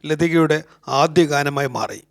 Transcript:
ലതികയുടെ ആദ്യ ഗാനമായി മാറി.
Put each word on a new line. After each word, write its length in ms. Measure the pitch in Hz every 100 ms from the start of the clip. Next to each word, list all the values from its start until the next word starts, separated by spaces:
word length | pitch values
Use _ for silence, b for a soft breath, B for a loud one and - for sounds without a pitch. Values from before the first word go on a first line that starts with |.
| 151
ലതികയുടെ 480 | 151 170 165 160 151 - b - 135
ആദ്യ 240 | 160 156 156
ഗാനമായി 380 | 143 143 143 139 120
മാറി. 240 | 107 110 _